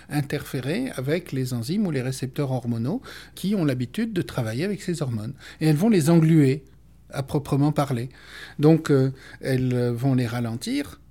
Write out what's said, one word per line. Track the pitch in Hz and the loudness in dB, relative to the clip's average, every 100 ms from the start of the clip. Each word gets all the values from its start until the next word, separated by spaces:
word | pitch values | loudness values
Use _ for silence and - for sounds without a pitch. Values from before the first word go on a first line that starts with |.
| - | -6
interférer | 147 135 147 - 139 127 196 262 - | -4 -4 -6 -6 -6 -4 -4 -4 -6
avec | 131 175 - | -2 -4 -4
les | 131 127 | -4 -4
enzymes | 123 113 202 196 | -4 -4 -2 -2
ou | |
les | 139 | -2
récepteurs | 123 131 131 - 139 | -2 -4 -6 -4 -2
hormonaux | 131 117 117 117 233 - - - | -2 -2 -2 -2 -4 -8 -18 -18
qui | - 185 | -8 -2
ont | 208 | 0
l'habitude | 151 127 123 - 233 | 0 0 -4 -4 -4
de | 185 | -4
travailler | - - 110 117 | -6 -4 -4 -4
avec | 190 202 | -4 -4
ces | - 170 | -6 -4
hormones. | 143 110 113 - - - | -4 -4 -6 -12 -16 -2
Et | 156 | 2
elles | 151 | 4
vont | 220 | 4
les | 196 143 | 4 6
engluer, | 170 160 165 135 147 - - - - - | 6 6 6 6 2 -4 -20 -20 -20 -12
à | - | -8
proprement | 135 151 135 139 143 | -4 -4 0 2 2
parler. | 151 135 123 131 - - - - - | 2 0 -2 -6 -12 -20 -20 -14 2
Donc, | 147 160 160 | 6 6 4
euh, | 139 135 131 - - | 4 2 -2 -14 -8
elles | - 131 127 123 123 | -2 0 0 0 0
vont | 120 135 | 0 2
les | 127 117 | 2 0
ralentir. | 120 117 113 226 277 285 - - | -2 -4 -6 -4 -4 -6 -12 -20